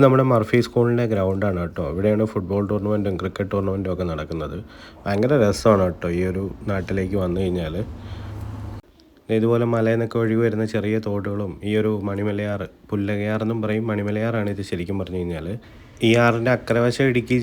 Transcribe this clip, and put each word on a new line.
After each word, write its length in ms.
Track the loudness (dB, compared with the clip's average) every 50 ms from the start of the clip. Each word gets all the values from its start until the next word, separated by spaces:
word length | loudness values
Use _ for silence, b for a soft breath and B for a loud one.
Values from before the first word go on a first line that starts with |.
| 8
നമ്മുടെ 200 | 8 6 6 4 4
മർഫി 280 | 4 2 2 4 2 2 2
സ്കൂളിൻ്റെ 380 | 2 2 2 2 4 2 2 0 0
ഗ്രൗണ്ടാണ് 480 | 0 0 0 0 0 0 0 0 0 -2 -4
കേട്ടോ. 200 | -4 -4 -4 -4 -4
ഇവിടെയാണ് 340 | -2 0 2 2 4 2 2 0
ഫുട്ബോൾ 320 | 0 -4 -2 -2 0 0 0 0
ടൂർണമെൻറ്റും 480 | 0 -2 0 0 0 0 0 -2 -2 -2
ക്രിക്കറ്റ് 300 | -4 -4 -4 -4 -4 -2 -2
ടൂർണമെൻറ്റും 380 | -2 0 0 -2 -2 -2 -2 -2
ഒക്കെ 120 | -2 -2 -4
നടക്കുന്നത്. 460 | -4 -4 -6 -6 -6 -6 -6 -6 -8 -10 -12 B B B B B B B B
ഭയങ്കര 280 | -2 0 2 2 4 4 6 6
രസമാണ് 420 | 4 4 4 6 6 6 6 6 2
കേട്ടോ 200 | 0 -2 -4 -2 0 0
ഈ 40 | 0 0
ഒരു 120 | -2 -2 -4 -6 -8 -8 -6 -4
നാട്ടിലേക്ക് 460 | -4 -4 -2 -2 -2 -2 -2 -2 -2 -2 0
വന്നു 160 | 0 0 0 0
കഴിഞ്ഞാൽ. 320 | 0 0 -2 -2 -4 -4 -6 -6 -8 -8 B B B B B B B B B B B B B -10 -10 -12 -14 -16 -20 _ -20 -20 -20 -20 -12 _ 0 0 2
ഇതുപോലെ 260 | 4 4 4 4 2 2
മലയിൽ 240 | 2 2 2 2 2
നിന്നൊക്കെ 200 | 2 0 0 0 0
ഒഴുകി 160 | 0 2 2 2
വരുന്ന 220 | 2 2 0 0 -2 -2 -2
ചെറിയ 240 | -2 -2 0 -2 -2 -2
തോടുകളും 440 | -2 -4 -4 -4 -4 -4 -6 -6 -6 -8 -8 -4 0
ഈ 20 | 0 2
ഒരു 100 | 2 2 0 -2 -2 -4
മണിമലയാർ, 500 | -4 -2 -2 -2 -2 -2 -4 -4 -4 -6 -6 -8 -12 -14 -10 -6
പുല്ലകയാർ 500 | -4 -2 -2 -2 -2 -2 -2 -2 -2 -2 -2
എന്നും 140 | -2 -2 -2 -2
പറയും, 200 | -2 -2 -2 -2 -2
മണിമലയാറാണ് 600 | -2 -2 -2 -2 -2 -2 -2 -2 -2 -2 -2 -2 -4
ഇത് 80 | -4 -6 -6
ശരിക്കും 280 | -4 -6 -4 -4 -4 -4
പറഞ്ഞു 200 | -4 -4 -4 -4
കഴിഞ്ഞാൽ. 260 | -4 -4 -4 -6 -6 -6 -8 -8 B B B B B B B B 2
ഈ 60 | 4 6 6 6
ആറിൻ്റെ 260 | 4 4 2 2 2 0 0
അക്കരവശം 500 | 0 0 2 2 2 2 2 2 2 2
ഇടുക്കി 260 | 2 2 0 2 0 2